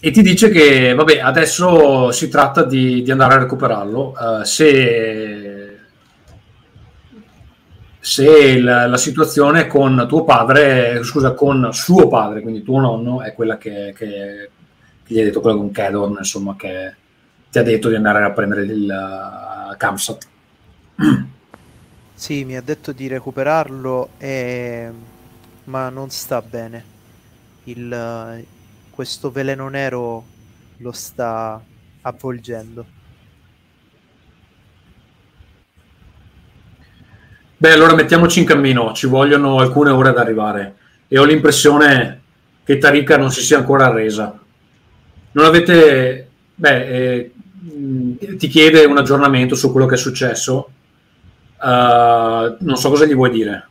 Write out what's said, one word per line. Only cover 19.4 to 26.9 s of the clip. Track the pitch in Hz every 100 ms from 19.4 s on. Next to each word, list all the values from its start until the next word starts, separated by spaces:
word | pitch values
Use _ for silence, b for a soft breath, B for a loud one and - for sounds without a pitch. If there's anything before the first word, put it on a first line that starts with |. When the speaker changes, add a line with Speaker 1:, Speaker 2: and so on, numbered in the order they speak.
| - - 98 98
Speaker 1:
Kamsat. | - - - - - _ _ _ _ _ _ -
<clears throat> | 151 65 67 - _ - _ _ _ _ _
Speaker 2:
Sì, | _ - 147
mi | 131 131
ha |
detto | 123 151 -
di | 131 135
recuperarlo, | 127 131 131 135 160 156 135 131 127 127 _
e... | 139 135 123 123 123 117 117 117 117 _ _ _ _ _
ma | - 131 131
non | 127 135
sta | - - 127
bene. | 113 117 113 117 113